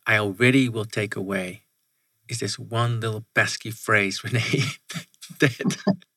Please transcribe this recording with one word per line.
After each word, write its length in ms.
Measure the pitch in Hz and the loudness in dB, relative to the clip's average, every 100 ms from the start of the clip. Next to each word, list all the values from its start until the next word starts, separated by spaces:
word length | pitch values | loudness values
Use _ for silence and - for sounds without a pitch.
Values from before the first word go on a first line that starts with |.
| - | 0
I 120 | 110 | 2
already 500 | 104 95 123 135 127 | 2 2 4 6 4
will 160 | 113 | 0
take 320 | 107 - 104 104 | -4 -4 -4 -4
away 480 | 98 98 90 95 _ _ _ _ _ _ - | -4 -4 -4 -10 _ _ _ _ _ _ -10
is 120 | 117 | -6
this 200 | 107 - | -6 -6
one 400 | 110 113 117 117 | -4 0 0 0
little 260 | 113 107 110 | -2 -4 -4
pesky 380 | - 107 - 110 | 0 0 -2 -8
phrase, 500 | 104 - 107 98 95 | -8 2 4 4 -2
<laughs> 40 | - | -2
Renee, 380 | 117 117 147 127 - - - - _ - - | 0 0 0 0 -4 -10 -12 -12 _ -10 2
that 380 | 147 117 - - - - _ | 2 2 -4 -2 0 -2 _